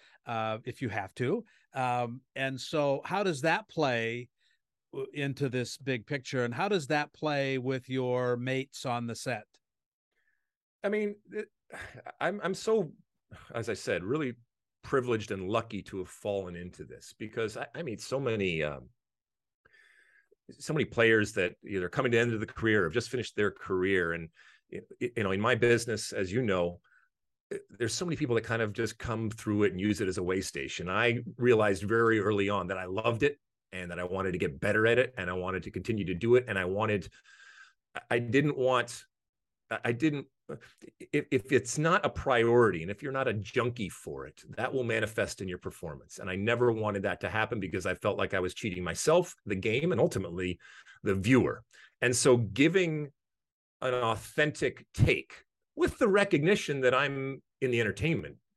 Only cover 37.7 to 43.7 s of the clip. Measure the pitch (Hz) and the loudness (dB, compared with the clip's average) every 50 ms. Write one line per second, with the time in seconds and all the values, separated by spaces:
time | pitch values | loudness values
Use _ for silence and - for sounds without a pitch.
37.7 | _ _ _ _ - - - - 120 123 120 120 113 139 147 151 135 135 127 127 | _ _ _ _ -14 -12 -6 -2 0 0 0 2 2 4 4 4 2 2 2 4
38.7 | 127 120 120 123 - - - _ _ _ _ _ _ _ _ _ _ _ _ - | 4 2 2 0 -6 -16 -16 _ _ _ _ _ _ _ _ _ _ _ _ -8
39.7 | 117 107 - 120 120 120 156 156 147 143 120 _ _ _ _ - 143 - - - | -8 -4 0 -2 0 2 2 0 0 0 -8 _ _ _ _ -14 -14 -14 -14 -20
40.7 | _ _ - - _ - - - - 147 147 - 143 127 - - 143 120 - - | _ _ -20 -20 _ -20 -14 -4 -2 -2 -2 2 0 0 0 4 2 2 2 0
41.7 | - 151 151 165 180 202 147 135 - - - 139 127 117 113 117 117 123 120 107 | -4 0 2 2 2 2 2 0 -4 -2 0 2 4 4 4 6 8 8 6 6
42.7 | 87 82 80 90 104 - 139 139 135 135 131 127 104 107 95 - - 123 117 123 | 4 0 -4 -6 -8 -8 -8 -6 -4 -2 -2 -2 -2 -2 -4 -4 -2 0 0 0